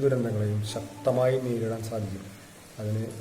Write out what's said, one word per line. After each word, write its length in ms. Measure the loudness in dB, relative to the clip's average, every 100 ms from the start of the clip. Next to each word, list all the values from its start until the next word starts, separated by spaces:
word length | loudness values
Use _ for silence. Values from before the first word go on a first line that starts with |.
ദുരന്തങ്ങളെയും 580 | 4 4 2 2 2 0 -2
ശക്തമായി 640 | -4 -8 -4 0 4 4 4
നേരിടാൻ 380 | 2 0 0 -2 -4
സാധിക്കും. 340 | -4 -4 -6 -10 -16 -20 -20 -18 -8
അതിന് 240 | -2 -2 -2 -6